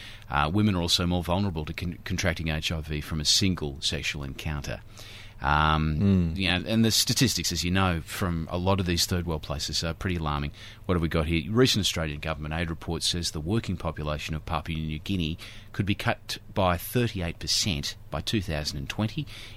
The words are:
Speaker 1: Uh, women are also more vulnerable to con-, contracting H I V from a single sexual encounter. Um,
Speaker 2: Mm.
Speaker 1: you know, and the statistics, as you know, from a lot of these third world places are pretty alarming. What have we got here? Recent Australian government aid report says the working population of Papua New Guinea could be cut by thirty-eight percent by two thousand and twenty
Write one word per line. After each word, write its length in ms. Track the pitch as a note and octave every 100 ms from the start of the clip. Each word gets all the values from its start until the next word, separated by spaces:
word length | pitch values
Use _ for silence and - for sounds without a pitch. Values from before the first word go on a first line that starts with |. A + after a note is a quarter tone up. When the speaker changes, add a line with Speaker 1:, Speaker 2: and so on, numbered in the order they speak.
| - - -
Speaker 1:
Uh, 180 | C#2 D2+
women 220 | F#2+ G#2+ F#2
are 60 |
also 240 | F2 - F2
more 180 | F2+
vulnerable 420 | E2+ F2 G2+ D#2+ D2+
to 80 |
con-, 260 | E2+ E2+ -
contracting 440 | - F2+ F2 E2+ D#2+
H 240 | D#2 -
I 100 | E2
V 180 | D2+ D2+
from 220 | D2+ D#2+
a 40 | D2+
single 520 | - G2 F2 D2+ C#2
sexual 440 | - D2+ - D#2
encounter. 580 | C#2 - - D2 C#2 - - - - - - -
Um, 920 | C#2 D2+ D2+ D#2 D#2 D2+ G2+ F#2+ E2+ D#2+
Speaker 2:
Mm. 20 |
Speaker 1:
you 120 | F#2
know, 120 | F2+ F2+
and 160 | A2+
the 80 | A2+
statistics, 600 | G#2+ - A#2+ A#2+ - E2
as 100 | E2+
you 80 | E2+
know, 300 | F#2 F#2+ E2
from 460 | D2 - F#2 E2 D#2+
a 60 | F2
lot 240 | F2+ G2
of 40 | F2+
these 200 | F2 -
third 200 | F2+ E2+
world 160 | D#2
places 440 | - C#2+ - D2+ E2
are 80 |
pretty 240 | D#2+ G2 F2
alarming. 340 | D#2 D2 C#2+ - - - -
What 100 | F2
have 60 |
we 60 | E2
got 200 | E2 D#2
here? 160 | E2 D#2
Recent 300 | A2 C3 -
Australian 400 | F2+ - D#2+ D2
government 340 | D#2+ D2+ D2+
aid 160 | D#2+ E2+
report 340 | D#2+ - E2
says 280 | - F2 D#2+
the 80 | E2
working 380 | D#2 A2+ - F2
population 580 | E2+ D2+ D2+ D2+ - D#2
of 100 | -
Papua 320 | E2 D2+ D#2+
New 220 | D#2 D#2
Guinea 380 | - G2 D#2+ E2 - - -
could 140 | - G2+
be 100 | G#2
cut 440 | - - - - -
by 220 | - F#2 E2+
thirty-eight 640 | - B2+ A#2+ F#2 E2+ E2
percent 560 | D2+ - - D2+ C#2+ - -
by 80 | D2
two 220 | - A2
thousand 380 | F2 D2+ D2+ D2
and 100 | C2+
twenty 360 | - G#2+ - C#3+ - -